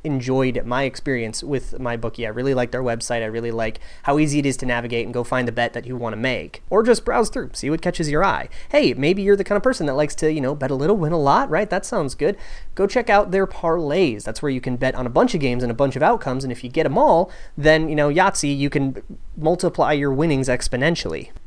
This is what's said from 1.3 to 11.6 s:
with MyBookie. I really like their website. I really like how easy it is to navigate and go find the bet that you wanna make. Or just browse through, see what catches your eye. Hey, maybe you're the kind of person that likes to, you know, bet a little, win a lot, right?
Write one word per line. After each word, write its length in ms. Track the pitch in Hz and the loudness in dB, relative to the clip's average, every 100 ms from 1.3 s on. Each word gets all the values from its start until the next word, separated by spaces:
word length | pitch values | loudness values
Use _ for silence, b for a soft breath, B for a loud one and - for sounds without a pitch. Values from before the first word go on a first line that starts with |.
| 107 | -6
with 380 | - 135 - 131 | -4 -4 -4 -4
MyBookie. 460 | 123 117 117 113 113 | -4 -4 -4 -4 -6
I 40 | |
really 240 | 110 135 | -2 0
like 180 | 127 120 | 0 0
their 120 | 127 | -2
website. 380 | 127 113 - 120 | -2 -2 -2 -4
I 60 | 110 | -2
really 240 | 113 117 | -4 -4
like 280 | 113 110 110 B B | -2 -4 -4 B B
how 160 | - 147 | 0 2
easy 200 | 151 147 | 2 2
it 60 | 139 | 0
is 120 | 131 | 0
to 80 | 127 | -2
navigate 400 | 120 117 117 110 | -2 -2 -4 -2
and 80 | |
go 100 | 120 | -4
find 240 | 120 127 120 | -2 -2 -2
the 60 | |
bet 200 | 113 120 | -2 -2
that 120 | 120 120 | -4 -8
you 100 | 123 | -6
wanna 220 | 117 107 | -6 -4
make. 440 | 131 113 80 - - | -2 -4 -6 -12 0
Or 140 | 190 | 2
just 220 | 226 226 - | 4 4 2
browse 240 | 240 220 | 0 0
through, 220 | 262 - | -2 -8
see 160 | - 131 | -6 -4
what 120 | 160 | -2
catches 280 | 180 175 151 | -2 -2 0
your 160 | 147 190 | 2 2
eye. 240 | 90 64 B B | 0 -4 B B
Hey, 240 | 285 208 | 2 2
maybe 280 | 117 143 196 | 2 2 2
you're 160 | 196 196 | 4 4
the 80 | 185 | 4
kind 120 | 208 | 0
of 60 | |
person 220 | 247 254 147 | 2 0 0
that 80 | |
likes 220 | 135 151 - | 0 0 0
to, 160 | 156 | 0
you 100 | 156 | 0
know, 140 | 127 147 | -2 -2
bet 160 | 131 | -2
a 40 | 135 | 0
little, 220 | 156 214 | 2 2
win 160 | 151 | 2
a 60 | 170 | 2
lot, 300 | 139 135 139 | 4 4 2
right? 200 | 156 | 0